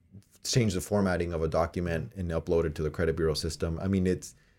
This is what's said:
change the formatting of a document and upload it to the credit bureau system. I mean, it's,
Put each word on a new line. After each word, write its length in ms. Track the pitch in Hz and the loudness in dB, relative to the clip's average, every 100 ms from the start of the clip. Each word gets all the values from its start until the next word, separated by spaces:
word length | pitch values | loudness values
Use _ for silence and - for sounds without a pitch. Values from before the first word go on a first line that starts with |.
| _ 98 - _ - | _ -20 -20 _ -2
change 280 | 135 107 | 2 2
the 60 | 90 | 0
formatting 540 | - 104 95 87 87 | 0 2 4 2 0
of 100 | 82 | 0
a 60 | 80 | 0
document 640 | 80 85 92 87 82 78 98 | 2 0 0 -2 -2 -4 -6
and 160 | 87 | -4
upload 320 | 82 82 85 | -2 2 2
it 120 | 82 73 | 2 -2
to 60 | |
the 80 | 76 | -4
credit 280 | - 82 78 | 0 0 2
bureau 160 | 80 | 0
system. 440 | 76 85 - 85 82 | 0 -4 -4 -4 -2
I 80 | 95 | 0
mean, 180 | 98 92 | 2 2
it's, 280 | 90 - - _ | 0 -4 -18 _